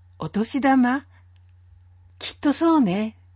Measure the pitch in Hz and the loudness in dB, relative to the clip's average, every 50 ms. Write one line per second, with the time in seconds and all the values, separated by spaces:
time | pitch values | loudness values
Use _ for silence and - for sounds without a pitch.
0 | _ _ _ - 156 156 - 202 226 - - 277 240 269 269 262 247 240 254 285 | _ _ _ -12 -10 -6 -4 -4 -4 -4 -4 -2 0 2 2 4 2 2 0 -4
1 | - _ _ _ _ _ _ _ _ _ _ _ _ _ _ _ _ _ _ _ | -6 _ _ _ _ _ _ _ _ _ _ _ _ _ _ _ _ _ _ _
2 | _ _ _ - - - - _ - 294 262 - 330 330 330 311 247 185 175 202 | _ _ _ -16 -14 -14 -10 _ -2 -2 0 2 2 2 4 4 2 2 0 -2
3 | 220 220 - _ _ _ _ | -4 -6 -8 _ _ _ _